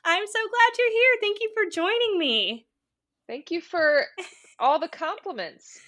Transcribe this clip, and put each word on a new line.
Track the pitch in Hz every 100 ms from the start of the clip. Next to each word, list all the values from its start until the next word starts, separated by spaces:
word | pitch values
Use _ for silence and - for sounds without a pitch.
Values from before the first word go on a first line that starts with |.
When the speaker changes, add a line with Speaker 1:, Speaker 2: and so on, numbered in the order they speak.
Speaker 1:
I'm | 330 359 415
so | 453
glad | 415 480 480 480
you're | 480
here. | 453 508 466
Thank | 415 415
you | 440
for | 440 370
joining | 330 359 466 466 370
me. | 285 226 190 226 _ _ _ _ _ _ -
Speaker 2:
Thank | 254 -
you | 330
for | - 349 302 294 - - 359 - _ -
all | 262 302
the | 330
compliments. | - 320 427 392 240 165 - - -